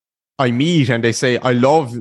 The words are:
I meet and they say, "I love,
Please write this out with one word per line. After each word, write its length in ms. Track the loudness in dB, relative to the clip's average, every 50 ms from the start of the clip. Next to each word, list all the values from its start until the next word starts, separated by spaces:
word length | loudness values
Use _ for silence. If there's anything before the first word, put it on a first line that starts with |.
| _ _ _ _ _ _ _ -2
I 100 | -2 -2
meet 360 | 0 0 0 0 2 0 2
and 160 | 2 0 0 0
they 80 | -2
say, 260 | -2 0 -2 -2 -2 0
"I 120 | 0 0
love, 420 | 0 2 2 2 2 2 0 -2 -10 -12